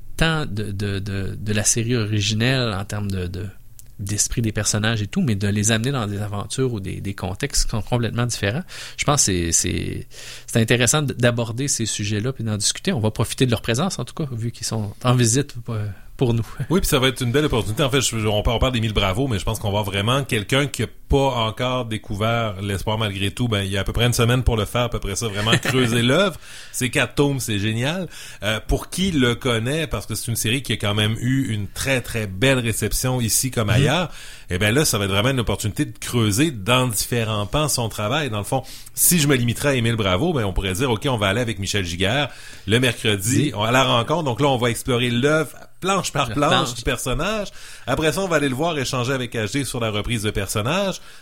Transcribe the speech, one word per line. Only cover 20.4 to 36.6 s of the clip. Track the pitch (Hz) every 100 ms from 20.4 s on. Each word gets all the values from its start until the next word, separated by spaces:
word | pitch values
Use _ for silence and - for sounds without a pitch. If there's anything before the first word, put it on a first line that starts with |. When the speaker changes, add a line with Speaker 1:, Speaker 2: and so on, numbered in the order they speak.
| 101 135 143
Speaker 2:
qui | -
a | 110 - -
pas | 143 135 120 110
encore | 107 127 127
découvert | 117 107 - 104 110 117 113 95
L'espoir | 101 95 - 107
malgré | 110 98 98
tout. | - 123
Ben, | 104
il | 98
y | 98
a |
à |
peu | 95
près | 117 120
une |
semaine | 117 117 127
pour | - 113
le |
faire, | 98 120
à | 120
peu | 107
près | -
ça, | 95 117
vraiment | 98 110 113
Speaker 1:
<laughs> |
Speaker 2:
creuser | - 131 120 120
l'œuvre. | 120 147 202 - - - -
C'est | - 127
quatre | 143 120 -
tomes, | 143 139
c'est | 117 104
génial. | 107 110 131 180 170 - - -
Euh, | 101 110 -
pour | 143 -
qui | - 190
le | 156 123
connaît, | 117 131 117 117 156 151
parce | 113 -
que |
c'est | 110 -
une | 113
série | 110 131
qui | -
a | 107
quand | 104
même | 104 107 110
eu | 117 135 135
une | 107 98
très, | - 139 131
très | - 117 104
belle | 92 131 131
réception | 117 101 104 - 127 127
ici | 113 - 131
comme | 127 110
Speaker 1:
Mhm. |
Speaker 2:
ailleurs, | 117 139 160 170 - - - -
eh | 90
ben | 107
là, | 123 160
ça | 107
va |
être | 98
vraiment | 98 117
une | 131
opportunité | 110 101 110 -
de | 139 -
creuser | - 120 110 101 165
dans | 117